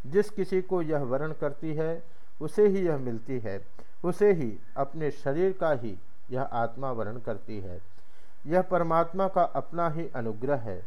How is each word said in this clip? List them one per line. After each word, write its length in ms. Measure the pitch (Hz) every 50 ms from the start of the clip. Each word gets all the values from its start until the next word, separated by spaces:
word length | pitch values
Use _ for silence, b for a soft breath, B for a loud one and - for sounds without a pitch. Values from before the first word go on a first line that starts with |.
| -
जिस 240 | 135 147 202 202 -
किसी 320 | - - 185 190 190 185
को 200 | 180 - 190 180
यह 180 | 170 151 156 143
वर्ण 340 | 139 120 123 139 151 156 151
करती 400 | - 156 143 139 - - 160 151
है, 300 | 151 160 160 165 165 - b b b b b b -
उसे 260 | 151 151 - 208 214
ही 180 | 208 190 196 185
यह 120 | 170 151
मिलती 420 | 139 131 123 117 110 - - 135 120
है, 260 | 107 107 98 98 - - - B B B B - -
उसे 280 | 175 - - 208 208 196
ही, 260 | 165 139 110 101 - - - -
अपने 340 | 131 139 143 156 160 156 143
शरीर 400 | 123 - - 139 139 160 185 190
का 200 | 180 - 170 160
ही 260 | 147 120 110 113 92 - - - - - - -
यह 100 | 123 127
आत्मा 500 | 135 - - 117 117 117 113 123 135 135
वर्ण 280 | 123 113 107 101 117 123
करती 400 | 113 120 110 104 - - 110 104
है। 220 | 92 92 87 - - - - b b b b b b b b b -
यह 160 | 139 165 185
परमात्मा 680 | 185 185 185 175 170 165 160 165 170 165 170 190 196
का 160 | 190 - 185 170
अपना 460 | - - 143 - - 160 170 170 165
ही 200 | 147 165 165 139 -
अनुग्रह 400 | 131 113 113 104 107 120 135 143
है 260 | 131 110 107 92 90 87